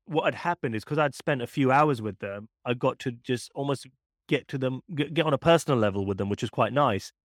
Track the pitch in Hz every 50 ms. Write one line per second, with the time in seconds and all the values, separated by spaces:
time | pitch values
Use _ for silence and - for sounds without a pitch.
0 | _ - 156 160 - 170 127 - - 170 175 - - 131 110 110 - - 151 151
1 | 151 143 - - - - 147 131 120 - - 151 135 127 127 143 151 156 139 110
2 | 107 107 95 - - 101 98 104 107 - _ _ - 127 120 123 - 131 127 -
3 | - 135 120 120 - - 127 117 - - - 143 139 139 139 - - 131 _ _
4 | _ _ _ _ _ - 156 135 - - - 135 131 127 131 131 - - 180 139
5 | 147 147 160 156 156 156 143 127 - 165 170 160 - - 139 117 107 104 95 101
6 | 98 98 98 92 101 98 101 - - 113 - - 117 107 117 143 147 127 104 98
7 | - - - _ _